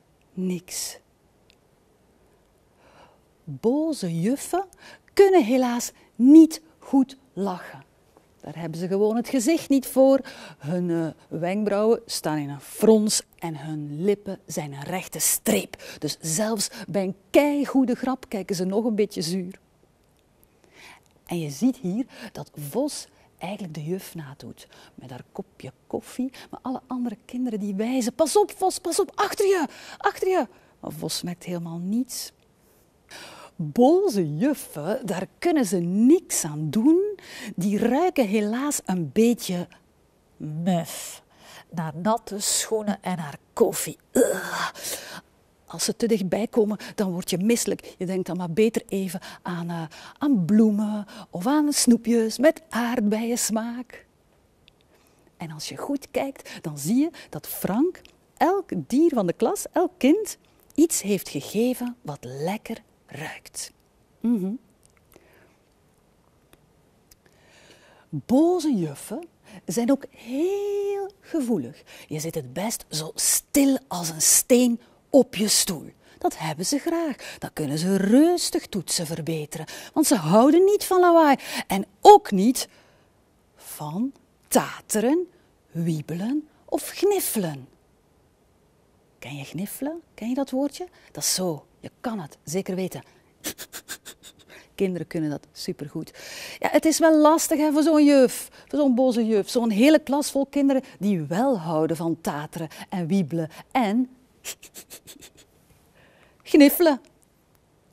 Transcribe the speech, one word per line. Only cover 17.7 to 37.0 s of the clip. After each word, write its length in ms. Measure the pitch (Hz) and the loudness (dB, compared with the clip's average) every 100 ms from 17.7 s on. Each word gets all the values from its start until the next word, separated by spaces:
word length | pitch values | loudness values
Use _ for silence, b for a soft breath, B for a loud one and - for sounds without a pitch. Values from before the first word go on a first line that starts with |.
| 269 247 247 | 0 0 -2
grap 300 | 254 262 - | -4 -6 -6
kijken 260 | 208 185 185 | -8 -6 -6
ze 100 | 185 | -2
nog 200 | 196 233 | -2 -2
een 100 | 208 | 0
beetje 260 | 202 - | -2 -2
zuur. 380 | 160 185 180 190 _ _ _ _ _ _ _ _ _ _ B B B B _ _ - | -6 -6 -8 -14 _ _ _ _ _ _ _ _ _ _ B B B B _ _ -8
En 140 | 175 | -6
je 100 | 156 | -6
ziet 280 | 135 247 247 | -2 -2 -2
hier 280 | 180 202 262 B 226 | -4 -4 -6 B -16
dat 200 | - - - 147 | -14 -16 -14 -8
Vos 380 | 208 285 - - b b - | -4 -4 -6 -16 b b -16
eigenlijk 360 | 175 208 190 | -12 -10 -12
de 100 | 156 | -10
juf 320 | 151 190 - 165 | -8 -8 -10 -16
nadoet. 520 | 143 135 113 - - b b - | -16 -16 -18 -20 -20 b b -20
Met 140 | 127 | -18
haar 140 | 123 - | -18 -18
kopje 400 | - 190 _ - - _ | -14 -16 _ -20 -20 _
koffie, 440 | - - - 254 B B | -10 -10 -8 -8 B B
maar 100 | - | -14
alle 180 | 254 254 - | -10 -10 -10
andere 300 | 262 240 208 _ | -8 -8 -10 _
kinderen 340 | 247 254 214 | -8 -6 -4
die 160 | 202 190 | -6 -4
wijzen, 380 | 220 262 233 | -2 -2 -2
"Pas 240 | - 320 415 | 0 2 2
op, 140 | 415 - | 0 0
Vos, 220 | 381 - | -2 -2
pas 200 | 349 330 | -6 -2
op, 120 | 370 - | -2 -2
achter 300 | 403 - 392 | -4 0 2
je, 200 | 381 285 B B B | 2 0 B B B
achter 300 | 403 - 381 | -4 -2 0
je." 200 | 370 254 b b b | 0 -2 b b b
Maar 120 | - | -14
Vos 300 | 151 160 - | -8 -6 -6
merkt 220 | 170 170 | -8 -10
helemaal 360 | - 180 170 170 | -8 -8 -8 -8
niets. 520 | 180 220 262 - - _ _ _ _ _ _ _ _ B B B B - | -4 -4 -4 -8 -12 _ _ _ _ _ _ _ _ B B B B -10
Boze 800 | 151 147 247 359 392 208 160 151 | -6 4 4 6 2 0 -2 0
juffen, 680 | 254 285 - 160 151 214 233 | -2 -2 -8 -10 -6 -6 -4
daar 220 | 175 185 - | -6 -8 -4
kunnen 280 | 339 311 214 | 0 0 0
ze 120 | 190 | -2
niks 680 | 170 190 240 359 - - | -2 2 6 4 2 -6
aan 260 | 165 151 156 | -6 -4 -4
doen. 500 | 214 247 339 | 2 4 4